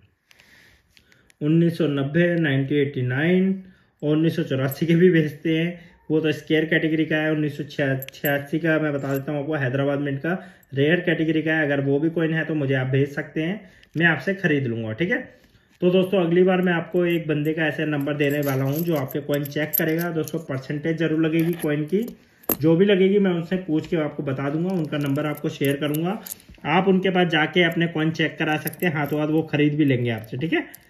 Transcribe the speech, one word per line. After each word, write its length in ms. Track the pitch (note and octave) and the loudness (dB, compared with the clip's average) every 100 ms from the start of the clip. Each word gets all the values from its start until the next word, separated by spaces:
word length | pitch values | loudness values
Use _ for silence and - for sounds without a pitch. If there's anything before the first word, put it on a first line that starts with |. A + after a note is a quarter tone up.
| _ _ _ _ _ - - _ _ _ _ _ _ - | _ _ _ _ _ -20 -20 _ _ _ _ _ _ -4
उन्नीस 360 | D3+ E3 E3+ D#3+ | 2 4 4 2
सौ 80 | D3+ | 0
नब्बे, 460 | C#3 C#3 D#3 F3 E3+ | 0 0 2 2 2
नाइनटीन 420 | D#3+ C3+ C3+ D3 | 2 2 2 2
एटी 240 | C#3 C3 | 0 -2
नाइन 600 | B2 C3 D#3+ F#3 F#3+ F#3+ - - _ - | -2 0 2 2 2 -2 -6 -20 _ -8
और 80 | D3 | -2
उन्नीस 260 | D#3 D#3+ D#3+ | 2 2 0
सौ 60 | |
चौरासी 420 | D#3 C3 C3+ - D#3+ | -2 -2 -2 -2 2
के 80 | |
भी 140 | E3+ F3+ | 6 6
भेजते 460 | E3 D3+ C3 E3 D#3+ | 6 2 -2 -2 0
हैं, 220 | E3+ F3 - _ - | -2 -6 -16 _ -2
वो 100 | D#3 | 0
तो 120 | D3+ | 0
स्क्वायर 320 | D3 - D#3 D#3 | -2 0 0 2
कैटेगरी 380 | D#3+ D#3+ D#3 D#3 | 0 0 0 0
का 100 | D#3 | 0
है। 160 | D#3 | 0
उन्नीस 240 | D#3 D3+ C#3 | 0 -2 -4
सौ 80 | |
छियासी 920 | D3 - C#3 C3+ - - D3+ C#3+ C#3+ D#3+ | -10 -2 -2 -2 -6 -6 -2 -2 -2 -2
का 200 | E3 D#3 | 0 0
मैं 140 | D3+ | 0
बता 200 | C#3+ C3+ | -2 -2
देता 200 | C#3 C3+ | -4 -4
हूँ 80 | D3 | -6
आपको, 140 | C#3+ | -4
हैदराबाद 460 | D#3 C3 C3+ C#3 C#3+ | -2 -2 0 0 0
मिंट 180 | C#3+ C#3 | -2 -4
का 200 | D#3+ F#3+ - - - | -4 -6 -8 -20 -8
रेयर 260 | C3 D3 F3 | 0 2 2
कैटेगरी 400 | F3 D#3+ D#3+ D#3+ | 0 0 0 0
का 120 | D#3 | 0
है, 100 | D#3 | 0
अगर 160 | D3 C#3 | 0 0
वो 160 | C#3 C#3 | 0 0
भी 100 | E3 | 0
कॉइन 240 | E3+ D#3+ | 0 0
है 100 | D#3+ | 0
तो 100 | D#3 D#3 | -2 -2
मुझे 180 | C3+ C3+ | 0 0
आप 100 | C3 | 0
भेज 200 | C3+ C#3 | 0 0
सकते 320 | - C3+ - | -2 -8 -4
हैं, 180 | D#3+ G#3+ - - _ | -4 -4 -10 -20 _
मैं 120 | D3 E3+ | 0 2
आपसे 280 | D3+ - F#3+ | 2 -2 -2
ख़रीद 300 | - D3 B2+ | 0 0 0
लूँगा, 260 | A2+ A2 | -4 -6
ठीक 180 | A2 F3 | -4 -2
है। 80 | B3 - - - _ _ - | -2 -6 -18 -20 _ _ -2
तो 80 | F3+ | 2
दोस्तों 300 | F#3 F#3 G3 | 4 2 2
अगली 220 | E3+ F3 | 2 4
बार 180 | F#3 F#3 | 4 4
मैं 100 | F3+ | 2
आपको 320 | E3+ E3 F3+ F3 | 0 -2 0 0
एक 200 | E3+ D3+ | 0 0
बंदे 240 | D3+ D3+ | -2 0
का 100 | D#3 | 0
ऐसे 220 | D#3+ C#3+ D3+ | -2 -2 -2
नंबर 280 | D3 C#3 C#3+ | -2 -2 0
देने 240 | C#3+ D3 | 0 0
वाला 220 | C#3 C3+ | 0 0
हूँ 140 | C3+ D3 | -2 -2
जो 140 | F3 D#3 | -2 -2
आपके 240 | B2+ D3+ | -2 -6
कॉइन 220 | C#3+ C#3+ D3 | -4 -4 -2
चेक 260 | D3+ D3+ - | -4 -4 -2
करेगा। 320 | D#3+ D#3+ F3 | -2 -2 -2
दोस्तों 260 | D#3+ D3 F3 | -4 -4 -6
परसेंटेज 560 | - C3 - D3 D#3+ D#3 | -6 -8 -6 -6 -2 -2
ज़रूर 220 | D#3+ D#3 | 0 0
लगेगी 320 | D#3+ E3 E3 | 0 2 0
कॉइन 300 | E3+ D#3 D3 | -2 -2 -2
की, 220 | D3+ F#3+ A#3+ - _ _ - | -2 -2 -2 -8 _ _ -6
जो 260 | - D3+ E3 | 0 4 4
भी 80 | |
लगेगी 340 | G3+ G3 F#3+ G3+ | 6 4 4 4
मैं 120 | G3 | 2
उनसे 240 | F3 E3 F#3 | 0 -2 -4
पूछ 280 | - D#3 D#3 | -2 -4 -2
के 100 | E3+ | -2
आपको 240 | D3+ - | -2 -4
बता 260 | C#3+ C3 C#3 | -6 -4 -2
दूंगा, 200 | D#3 F3 | -2 -2
उनका 280 | F#3+ D3+ D3 | -2 -2 -2
नंबर 280 | D3 C#3 D3+ | -2 -2 -2
आपको 220 | D3 D#3+ | -4 -6
शेयर 260 | E3 C#3 C#3 | -2 0 0
करूंगा, 440 | D3 D3 F3 A3+ - - - - D3 | -2 -2 -2 -4 -8 -16 -18 -12 0
आप 220 | E3 G3 | 2 4
उनके 220 | F#3+ F#3+ | 2 2
पास 180 | F3+ F3 | 2 2
जाके 340 | D#3+ D3+ F#3 | 2 2 2
अपने 220 | E3+ E3 E3 | 2 2 -2
कॉइन 220 | D#3+ D#3 | 0 -2
चेक 240 | D#3+ D#3 - | 0 -2 -2
करा 180 | D#3 D3+ | -2 -2
सकते 280 | D3+ - F3+ | -4 -2 -2
हैं, 60 | |
हाथों 260 | D3+ C#3+ D3+ | -2 -2 -2
हाथ 80 | D3+ | 0
वो 140 | D#3 | 0
ख़रीद 300 | D#3 D3 D3 | 0 2 2
भी 100 | D3 | 4
लेंगे 260 | D3 B2+ A#2+ | 2 2 0
आपसे, 260 | A2 A2+ B2+ | -4 -6 -6
ठीक 160 | D#3+ | -2
है। 120 | D#4+ C#4+ - _ | -2 -4 -14 _